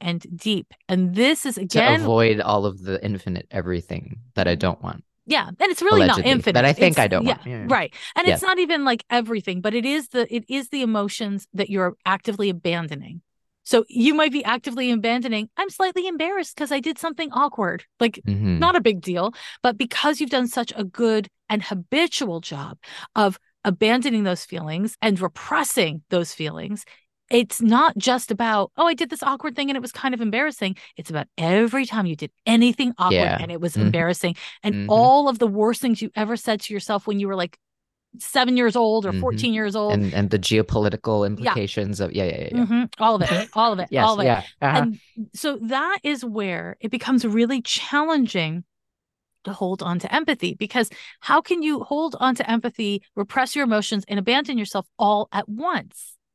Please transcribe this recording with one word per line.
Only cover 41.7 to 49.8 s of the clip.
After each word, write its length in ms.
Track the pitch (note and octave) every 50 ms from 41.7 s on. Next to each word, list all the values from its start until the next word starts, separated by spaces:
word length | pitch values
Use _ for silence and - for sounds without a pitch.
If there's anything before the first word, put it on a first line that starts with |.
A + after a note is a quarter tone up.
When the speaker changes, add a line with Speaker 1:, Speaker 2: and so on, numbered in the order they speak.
| - - G2+ G2 G2+ F#2+
Speaker 2:
of, 120 | G2 F2 -
yeah, 120 | G2+ F#2+
yeah, 140 | F2 - -
yeah, 80 | - - -
yeah. 120 | A#3+ B3
Speaker 1:
Mm-hmm. 200 | G3 A#3 A#3+ B3 A3+ - -
All 160 | A3 A3+ A3+
of 80 | G3+ F3
it. 260 | - E3+ F3 G#3+ - -
All 200 | G#3+ A3+ A#3 G#3+
of 60 | F#3
it. 80 | F3+ -
Speaker 2:
<laughs> 40 | -
Yes, 100 | C3+ B2
Speaker 1:
All 100 | A3 A3
of 60 | G3+
it. 40 | G3
Speaker 2:
yeah. 180 | B2+ A#2 G2+ F2+ - - _
Uh-huh. 180 | D3 C#3 C#3+ D#3
Speaker 1:
And 220 | - A#3 G#3+ - _ _ _ A3+ A3 - -
so 240 | - - D4+ C#4+ G#3+ A#3
that 360 | A3+ C4 C4+ D4+ F4 G4 F#4+ -
is 220 | D4 D4 B3+ B3+
where 520 | A#3+ G#3 A3 G3+ F#3+ F3 E3 E3+ F3 - -
it 100 | - G#3+
becomes 340 | B3 A#3 - A#3 C4 B3 A#3
really 380 | A3+ G3+ A3+ A#3 A#3+ C#4 C4 A#3
challenging 1000 | - - - - - - D4 D4+ D#4+ D#4+ D4 B3+ G#3 - F#3 E3 D#3 D#3+ E3+ F3 - _ _ _ _ _ _ _ _ _ _ _ _ _ _ -
to 80 | F#3 G3
hold 300 | - G3+ F3+ F#3+ G3